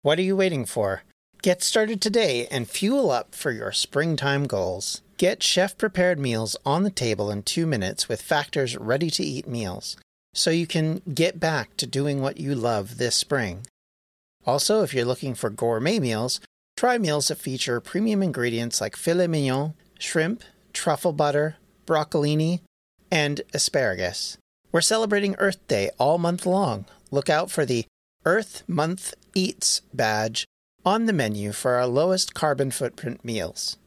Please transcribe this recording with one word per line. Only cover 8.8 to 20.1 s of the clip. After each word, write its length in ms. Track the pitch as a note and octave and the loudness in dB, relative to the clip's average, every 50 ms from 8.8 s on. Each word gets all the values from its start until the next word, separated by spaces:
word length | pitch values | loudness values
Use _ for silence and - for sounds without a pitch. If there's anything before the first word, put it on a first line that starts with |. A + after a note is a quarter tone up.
| G#2+ G#2+ B2 C#3 F3 D#3+ - - - D3 C3+ B2+ - | -2 0 0 0 0 0 0 -2 -4 -4 -4 -6 -8
meals, 520 | - B2 A#2+ A2 F#2 F2+ - - - - - _ _ _ _ _ _ _ | -6 -6 -4 -4 -4 -6 -8 -10 -12 -12 -14 _ _ _ _ _ _ _
so 180 | - - E3+ | 0 2 2
you 140 | D#3+ E3+ E3+ | 2 2 0
can 360 | D#3+ - E3 D#3 D#3 D#3+ F#3 _ E3+ C#3 | 0 0 0 0 0 -2 -4 _ -6 0
get 280 | D3+ D#3+ F#3 - E3 | 2 2 2 2 0
back 340 | E3+ D#3+ D#3 C#3 G#2+ - _ | -2 0 0 -2 -4 -6 _
to 100 | - C3+ | -8 -8
doing 360 | A#2+ - C#3 C#3 D3 C#3+ C#3 | -4 -2 -2 0 0 0 0
what 160 | C3 C#3 - | -2 -2 -4
you 180 | - D3+ C#3 C#3+ | -4 -4 -2 -2
love 420 | B2 A2+ A#2+ A#2 G#2 G2 G2 A#2+ | 0 0 0 0 0 -2 -4 -4
this 200 | A#2 B2 A#2 - | -2 -2 0 0
spring. 500 | - - _ D3 C3 A2+ F#2+ F2 G2 A2+ - _ _ _ _ _ _ _ _ _ _ _ _ _ _ _ | 0 0 _ -2 -2 -2 -2 -6 -8 -14 -18 _ _ _ _ _ _ _ _ _ _ _ _ _ _ _
Also, 380 | - B2+ C#3+ - - G#3+ A3 F#3+ | 0 0 2 2 2 2 2 2
if 100 | - C#3 | 2 0
you're 100 | B2+ A#2+ | 0 0
looking 320 | A#2+ C3 - - C3+ A#2+ | 0 -2 -2 -4 -6 -4
for 140 | - - A2 | -2 -4 -4
gourmet 500 | G#2 - A#2 A#2 A#2 A2 B2 E3 A3 A3 | -2 0 0 0 0 2 0 0 2 2
meals, 400 | C#3+ A#2+ A2 G#2+ A#2 B2+ - - - _ _ _ _ _ _ | 0 0 0 0 0 -2 -4 -4 -6 _ _ _ _ _ _
try 200 | - - B3 B3 | 0 2 2 4
meals 300 | A#3+ G#3 D#3+ D3 D3 C#3 | 2 2 2 0 0 0
that 120 | - D3+ - | -2 -2 -4
feature 420 | - C#3 C3 B2+ - C3+ A#2+ A#2+ | -6 -6 -4 -4 -2 -2 -2 -2
premium 420 | - - - F3+ G#3+ A3+ G#3+ G3 G3 | -2 -4 -2 0 0 2 2 2 0
ingredients 560 | F3 C3 C3 A#2+ A#2+ A#2 A2+ A#2 A#2 - - | 0 0 0 0 0 0 -2 -2 -2 -2 -4
like 160 | G2+ G2+ - | -4 -4 -6
filet 320 | - - E3 E3+ F3+ F3+ | -4 -2 0 2 2 2
mignon, 460 | E3+ D#3+ D#3 C#3 C3 B2+ C3+ D3 D#3 D#3 _ _ _ _ - | 2 2 0 2 2 0 0 -2 -4 -6 _ _ _ _ -10
shrimp, 440 | - - | -8 -2